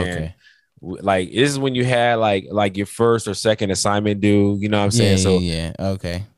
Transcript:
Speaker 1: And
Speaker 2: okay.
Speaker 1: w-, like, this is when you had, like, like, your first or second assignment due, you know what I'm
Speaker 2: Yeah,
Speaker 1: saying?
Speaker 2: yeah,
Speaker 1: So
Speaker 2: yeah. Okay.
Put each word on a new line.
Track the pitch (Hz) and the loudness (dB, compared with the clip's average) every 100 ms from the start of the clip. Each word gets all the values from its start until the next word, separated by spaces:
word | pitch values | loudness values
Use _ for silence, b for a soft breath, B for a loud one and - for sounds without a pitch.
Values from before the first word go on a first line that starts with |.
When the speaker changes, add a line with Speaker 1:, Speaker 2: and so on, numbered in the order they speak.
Speaker 1:
And | 90 | 0
Speaker 2:
okay. | 87 80 - b b b _ | -4 -8 -10 b b b _
Speaker 1:
w-, | 85 92 | -14 -8
like, | 98 95 92 | 0 0 0
this | 107 143 | 0 0
is | 139 | 0
when | 135 123 | -2 -2
you | 123 | 0
had, | 120 120 117 | 2 2 2
like, | 110 98 - | 2 0 -2
like, | 104 101 95 | -2 -2 -2
your | 101 | -6
first | - 117 117 110 | 0 2 2 -2
or | 95 | -4
second | 110 110 101 | 0 0 0
assignment | 92 104 104 104 101 | 0 0 0 0 0
due, | 104 104 101 101 | 4 4 4 0
you | 104 | 0
know | 107 | 0
what | 101 117 | 2 2
I'm | |
Speaker 2:
Yeah, | 98 95 | 2 4
Speaker 1:
saying? | |
Speaker 2:
yeah, | |
Speaker 1:
So | 95 92 | 4 2
Speaker 2:
yeah. | 90 82 82 - | 0 -2 -6 -6
Okay. | 95 95 90 87 101 | -6 -4 -6 -8 -10